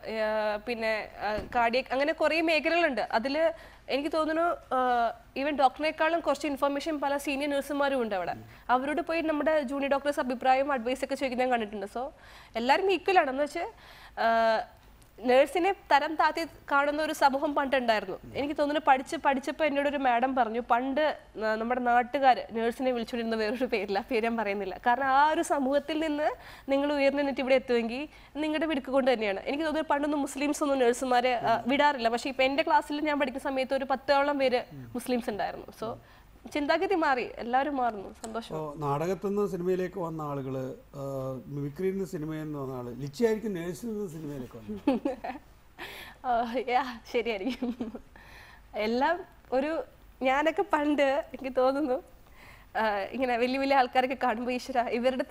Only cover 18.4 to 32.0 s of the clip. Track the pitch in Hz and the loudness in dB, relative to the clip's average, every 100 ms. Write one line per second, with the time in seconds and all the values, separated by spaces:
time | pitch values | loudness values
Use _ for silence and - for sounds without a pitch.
18.4 | 285 302 285 302 294 262 269 320 294 269 | -4 0 0 2 4 4 2 -2 0 0
19.4 | - 285 302 277 285 285 262 240 262 262 | -2 0 0 2 0 0 2 2 2 0
20.4 | 220 233 240 240 269 269 302 - - 196 | 0 0 0 0 0 0 0 -2 -10 -6
21.4 | 220 220 226 254 240 240 240 285 269 226 | -2 -2 -2 0 2 2 2 4 4 4
22.4 | - 226 233 233 254 240 226 233 226 220 | 2 -2 -2 0 0 -2 -2 -4 -2 -2
23.4 | 214 247 247 220 202 196 233 233 233 233 | 0 -2 0 0 0 -2 0 0 0 0
24.4 | 202 202 190 - 247 247 269 269 302 320 | -2 -2 -4 -2 2 2 4 4 4 2
25.4 | 320 294 262 285 285 311 320 294 320 - | 0 0 2 0 0 -2 0 0 -2 -2
26.4 | - - - 277 294 294 277 277 277 262 | -12 -12 -2 0 2 2 2 2 0 0
27.4 | 262 262 254 240 226 254 302 - - 277 | 2 2 2 0 0 -6 -10 -14 -12 -4
28.4 | 311 311 320 311 - 269 254 233 208 190 | -2 0 0 -2 0 2 4 2 0 -2
29.4 | - 285 320 302 311 285 294 294 277 269 | -4 -2 0 0 0 0 0 0 -2 -2
30.4 | 294 294 294 277 240 240 262 247 254 233 | -2 0 0 2 2 2 2 2 2 2
31.4 | 220 233 233 277 294 269 | 2 0 2 4 4 2